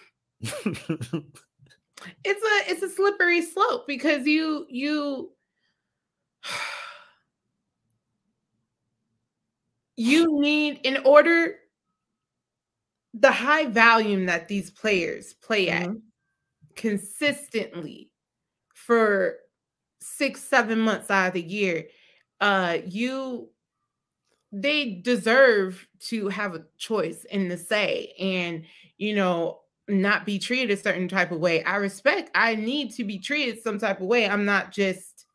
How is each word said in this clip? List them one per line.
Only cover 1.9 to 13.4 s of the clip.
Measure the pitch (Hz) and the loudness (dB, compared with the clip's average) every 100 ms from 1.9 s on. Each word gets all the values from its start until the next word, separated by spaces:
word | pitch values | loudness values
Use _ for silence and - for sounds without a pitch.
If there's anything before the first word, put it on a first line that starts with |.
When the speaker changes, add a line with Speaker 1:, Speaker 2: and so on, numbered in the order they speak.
| - - - 392 | -20 -20 -8 -4
Speaker 2:
It's | 403 | -2
a, | 440 415 381 | 0 0 0
it's | 320 | -4
a | 370 | -4
slippery | - 403 403 349 339 | 0 0 2 2 2
slope | 330 381 466 494 - | 0 0 0 0 -6
because | 269 285 294 269 | -2 0 0 2
you, | 302 320 302 - | 2 0 -4 -8
you, | 247 285 302 294 262 - _ _ _ _ _ _ _ _ _ _ _ | -6 -4 -2 -2 -6 -10 _ _ _ _ _ _ _ _ _ _ _
<sighs> | - - - - - - - _ _ _ _ _ _ _ _ _ _ _ _ _ _ _ _ _ _ _ _ _ _ _ _ _ _ _ _ - | -12 -10 -8 -10 -14 -18 -20 _ _ _ _ _ _ _ _ _ _ _ _ _ _ _ _ _ _ _ _ _ _ _ _ _ _ _ _ -4
you | 226 311 339 294 | 2 4 4 2
need, | 285 302 302 285 | 2 2 0 -2
in | 262 269 269 | -4 2 8
order, | 294 330 339 330 - _ _ _ _ _ _ _ _ _ _ _ _ _ _ _ | 8 8 4 2 -4 _ _ _ _ _ _ _ _ _ _ _ _ _ _ _
the | 220 269 | 4 4
high | - | 4